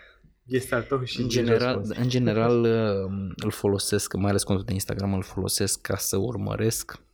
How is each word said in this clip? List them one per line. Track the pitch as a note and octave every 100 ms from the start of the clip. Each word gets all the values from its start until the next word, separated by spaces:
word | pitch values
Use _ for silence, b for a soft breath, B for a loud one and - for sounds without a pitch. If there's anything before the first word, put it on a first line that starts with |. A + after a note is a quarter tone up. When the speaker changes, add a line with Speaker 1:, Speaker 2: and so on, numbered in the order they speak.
| B B B _ -
Speaker 1:
este | B2+ -
al | B2
tău | A#2 C3+
și | B2 -
Speaker 2:
În |
Speaker 1:
îl | B2
Speaker 2:
general, | B2 A#2 A2+ B2 B2+
Speaker 1:
răspunzi. | G#2 G#2+
Speaker 2:
în | B2
general, | B2+ A#2+ G#2+ A2+ A#2+
uh, | A#2 A2+ A2 G2 F#2+ G2 G2 -
îl | G#2+
folosesc, | - G#2 G2 - G#2 -
mai | F#2 G2+
ales | G2+
contul | - G2
de | G2
Instagram, | F#2+ - G#2 G2
îl | F#2+
folosesc | F#2 - F#2+ - G2 -
ca | - G2
să | - G2+
urmăresc | G#2 G#2+ G2+ G#2+ A2 - - - _